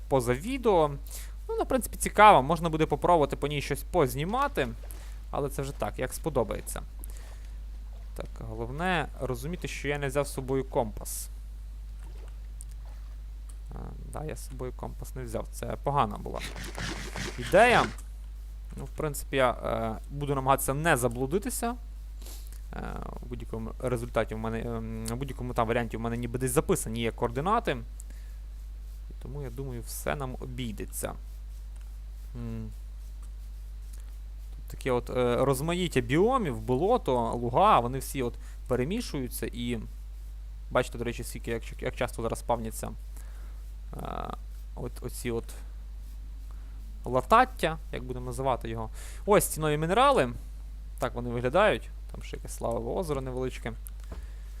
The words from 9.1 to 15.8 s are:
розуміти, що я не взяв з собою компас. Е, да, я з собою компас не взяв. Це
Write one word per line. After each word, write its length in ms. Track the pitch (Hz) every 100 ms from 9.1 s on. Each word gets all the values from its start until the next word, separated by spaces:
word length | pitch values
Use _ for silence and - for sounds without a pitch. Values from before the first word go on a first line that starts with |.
| -
розуміти, 480 | 127 120 139 180 196
що 200 | - 139
я 100 | 143
не 100 | 139
взяв 180 | 135 139
з 60 |
собою 320 | - 127 135
компас. 640 | 131 147 113 - - - - - - - - - - - - - - - - - - - - - - - - - - - -
Е, 40 | - - - -
да, 120 | -
я 120 | 151 117
з 120 | -
собою 240 | 127 127 -
компас 380 | 120 - -
не 100 | 127
взяв. 220 | 120 110 -
Це 260 | - 120 117